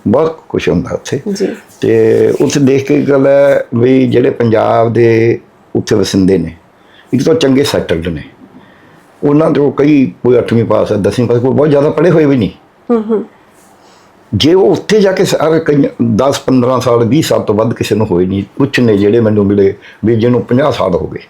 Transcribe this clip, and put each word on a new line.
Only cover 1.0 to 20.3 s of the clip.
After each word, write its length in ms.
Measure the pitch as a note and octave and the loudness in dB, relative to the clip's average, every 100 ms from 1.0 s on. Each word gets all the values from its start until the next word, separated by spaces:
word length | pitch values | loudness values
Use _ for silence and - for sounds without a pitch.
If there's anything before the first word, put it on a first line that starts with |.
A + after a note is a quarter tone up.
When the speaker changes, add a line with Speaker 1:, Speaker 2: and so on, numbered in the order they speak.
| - B2+ G#3 | -8 -8 -6
Speaker 2:
ਜੀ। 140 | G3 F#3+ - - - | -6 -6 -8 -16 -6
Speaker 1:
ਤੇ 480 | A2 A2+ A2 A2+ A2 - | 0 2 2 2 0 0
ਉੱਥੇ 200 | C#3 D3 | -2 0
ਦੇਖ 260 | C3 C3+ C3+ | 0 0 0
ਕੇ 140 | D3 | -2
ਇੱਕ 100 | C3+ | 0
ਗੱਲ 160 | C#3 C#3 | 2 2
ਹੈ 380 | C#3 C#3 C3+ - | 4 2 0 -2
ਵੀ 340 | A#2 B2 C3 B2 | -2 2 2 2
ਜਿਹੜੇ 220 | A#2+ C3 | 0 0
ਪੰਜਾਬ 640 | - A#2+ G#2+ A2 A#2 A2+ | 0 0 0 0 0 0
ਦੇ 460 | A2+ A#2 A#2 A#2 - - _ _ A#2 | 2 2 2 0 -2 -8 _ _ -6
ਉੱਥੇ 200 | - G#2+ | -2 -2
ਵਸਿੰਦੇ 420 | F#2+ G2 F#2 F#2 | 0 0 2 0
ਨੇ, 180 | E2 - _ _ _ - - | -2 -12 _ _ _ -20 -6
ਇੱਕ 100 | B2+ | -2
ਤਾਂ 120 | D3+ | 0
ਚੰਗੇ 300 | D#3 C#3 C3 | 0 0 0
ਸੈਟਲਡ 440 | C#3+ F#2 - E2 F2 | 0 -2 -4 -6 -6
ਨੇ, 140 | D2+ - - - - - - - - _ - | -8 -14 -20 -20 -20 -20 -20 -20 -20 _ -4
ਉਹਨਾਂ 260 | D3 D3 D#3+ | 0 2 2
ਚੋਂ 220 | C#3 C#3+ | 0 0
ਕਈ 400 | - D3 D3 B2+ - | 0 2 2 0 -2
ਕੋਈ 160 | A#2+ A#2+ | 0 2
ਅੱਠਵੀਂ 260 | - A2+ | 2 0
ਪਾਸ 280 | G2+ G#2+ F2 | 0 0 0
ਹੈ, 40 | G#2 | -2
ਦਸਵੀਂ 320 | F#2+ A2+ A#2+ | -2 -2 -2
ਪਾਸ, 100 | A#2+ | 0
ਕੋਈ 120 | C3 | 0
ਬਹੁਤ 200 | A#2+ D3+ | 0 2
ਜ਼ਿਆਦਾ 200 | C#3+ D3 | 2 0
ਪੜ੍ਹੇ 200 | D3+ E3 | 0 2
ਹੋਏ 140 | D#3+ | 2
ਵੀ 120 | D3 C3+ | 2 0
ਨਹੀਂ। 140 | F2+ - _ _ - | -2 -6 _ _ -4
Speaker 2:
ਹੂੰ, 140 | A#3 G#3+ | -4 -2
ਹੂੰ। 140 | G#3+ A3+ _ _ _ _ _ _ _ _ _ - | -6 -6 _ _ _ _ _ _ _ _ _ -6
Speaker 1:
ਜੇ 200 | F#2+ C#3 | -2 2
ਉਹ 180 | F#3 G#3 | 4 2
ਉੱਥੇ 280 | D#3 - G#3+ | 0 0 0
ਜਾ 120 | G3 | 0
ਕੇ 120 | F#3 | 0
ਸਾਰੇ 360 | F#3 - D#3 D#3+ | -2 0 0 0
ਕਈ 240 | D#3+ C#3+ C#3+ - A#2 G#2+ | 0 0 0 -2 -2 0
ਦਸ, 220 | C3+ B2 | 0 -2
ਪੰਦਰਾਂ 420 | - C3 A#2+ B2+ | 0 0 0 0
ਸਾਲ, 240 | B2 A#2 | 0 0
ਵੀਹ 180 | A2+ D3 | 0 0
ਸਾਲ 180 | - A2+ | 0 -2
ਤੋਂ 140 | - | 0
ਵੱਧ 200 | G#2 A#2+ | -2 -2
ਕਿਸੇ 200 | A#2+ A#2 | -4 -4
ਨੂੰ 120 | G#2 G2 | -2 -2
ਹੋਏ 200 | F2 F#2 | -2 -2
ਨਹੀਂ। 160 | G2 G2 - | -4 -6 -4
ਕੁਛ 220 | C3 - | -2 0
ਨੇ 160 | A#2+ G2 | 2 2
ਜਿਹੜੇ 240 | G2+ A#2 | 2 2
ਮੈਨੂੰ 260 | A2 G#2 G2+ | 2 0 0
ਮਿਲੇ 280 | G2+ G2 F#2+ - - | 2 0 -2 -16 -6
ਵੀ 120 | G#2 A#2 | -2 0
ਜਿਹਨੂੰ 260 | A#2+ | 0